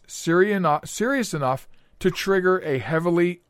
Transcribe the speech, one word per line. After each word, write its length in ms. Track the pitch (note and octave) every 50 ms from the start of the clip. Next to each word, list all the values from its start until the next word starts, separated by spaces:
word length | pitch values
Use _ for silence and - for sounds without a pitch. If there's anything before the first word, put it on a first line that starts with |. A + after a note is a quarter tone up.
| -
seri-, 480 | - - - - E3 E3 F3+ F#3+ G#3 G3+
eno-, 260 | G3 F3 D#3 D3 D3+ -
serious 480 | - - - G#3+ B3+ C#4 C4+ A3 - -
enough 340 | D3+ C#3 B2+ C3 - - - - - _ _ _ -
to 120 | - F#3
trigger 480 | F3+ - - F#3+ G3 F#3+ F3+ F#3 F#3 F3+
a 180 | - D#3 C3+ B2+
heavily 640 | G2+ - D#3+ D#3+ E3 F3 E3+ F3 F3 F3 F3 - _